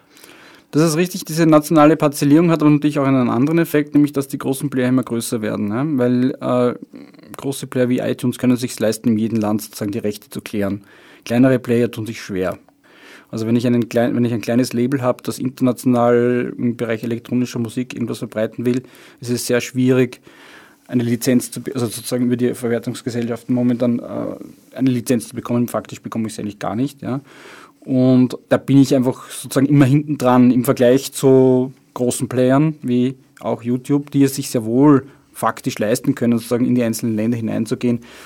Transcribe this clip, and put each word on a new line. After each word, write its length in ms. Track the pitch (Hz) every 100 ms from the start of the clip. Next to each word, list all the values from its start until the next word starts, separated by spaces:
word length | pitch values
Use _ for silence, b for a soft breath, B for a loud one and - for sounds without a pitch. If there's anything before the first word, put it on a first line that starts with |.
| B B B B B B B 147
Das 140 | 165
ist 80 | 156
richtig, 260 | 180 185
diese 220 | - 156 160
nationale 500 | 151 151 160 147 160
Parzellierung 560 | 151 - 143 151 175
hat 100 | 160
aber 80 | 151
natürlich 300 | 147 151 147
auch 60 | 139
einen 240 | 135 120
anderen 300 | 113 143 165
Effekt, 340 | 160 147 147
nämlich 180 | 147 143
dass 160 | 143 135
die 100 | 143
großen 320 | 131 135 143
Player 200 | 131 123
immer 140 | 131
größer 380 | 123 117 - 120
werden, 280 | 107 104 104
ne? 160 | 110 151 135
Weil, 380 | 123 123 127 -
äh, 340 | 131 123 123 - - - - - - 104
große 300 | 139 135 135
Player 200 | 131 123
wie 120 | 127
iTunes 380 | 117 - 123 -
können 200 | 123 123
sich's 220 | 123 -
leisten, 280 | 110 110 120
in 100 | 107
jedem 220 | 110 113
Land 220 | 104 107
sozusagen 300 | - - 104
die 80 | 113
Rechte 300 | 107 104 -
zu 120 | -
klären. 400 | - 107 98 143 B B B B
Kleinere 360 | - 120 131 127
Player 300 | 123 117 120
tun 160 | - 110
sich 160 | 110
schwer. 380 | - 95 92 - _ _ B B B B B
Also 160 | 113 110
wenn 80 | 120
ich 100 | 120
einen 220 | 120 110
klein-, 300 | 120 120 117
wenn 80 | 120
ich 80 |
ein 80 | 113
kleines 320 | 120 120 123
Label 280 | 117 123 139
hab, 220 | 123 123
das 160 | - -
international 1120 | 131 131 131 117 127 120 120 120 120 123 123 -
im 180 | 123 117
Bereich 280 | 117 113
elektronischer 560 | 117 113 - 123 120 123
Musik 340 | 113 123 127
irgendwas 260 | - 113 107
verbreiten 460 | 117 110 113 - 123
will, 180 | 127 - B B B
ist 80 | 120
es 160 | 120 -
sehr 160 | 123
schwierig, 580 | - 123 127 127 123 - B B B B B B -
eine 160 | 123
Lizenz 480 | 120 120 - 123 -
zu 100 | -
be-, 120 | 120
also 120 | 131 120
sozusagen 400 | 113 - 123 123
über 100 | 120
die 180 | 123
Verwertungsgesellschaften 1000 | 113 120 117 123 117 - 117 117 117 - 123
momentan, 440 | 123 117 123 120
äh, 760 | - 113 110 98 - - _ -
eine 140 | 135
Lizenz 400 | 123 110 120 -
zu 60 | 117
bekommen. 340 | - 120 120
Faktisch 320 | 110 101 -
bekomme 260 | 104 117 110
ich 80 | -
sie 60 |
eigentlich 180 | 104 101
gar 160 | - 104
nicht, 260 | 139 -
ja. 200 | 107 135 B B B B B _ -
Und 520 | 127 127 127 127 - -
da 80 | 123
bin 220 | - 139
ich 160 | 131 139
einfach 340 | 123 123 -
sozusagen 380 | - 123 135 131
immer 180 | 147 135
hinten 320 | 143 147 143
dran 340 | 127 127 123
im 140 | 120 117
Vergleich 460 | 127 120 135 -
zu 600 | - 135 131 131 127 127 131 _
großen 340 | - 123 - 123
Playern 480 | 123 127 139 156 151
wie 340 | 127 123 127 131 _ -
auch 220 | 110 117
YouTube, 480 | 117 123 123 143 143
die 140 | 143
es 120 | 139 135
sich 140 | 131
sehr 160 | 127 110
wohl 400 | 120 147 135 - B B
faktisch 460 | - 113 - 135 -
leisten 380 | 107 127 - 120
können, 220 | 117 117
sozusagen 280 | 110 120 123
in 100 | 123
die 80 |
einzelnen 320 | 117 113 120 107
Länder 220 | 110 117
hineinzugehen 600 | 110 104 113 123 123 120 B B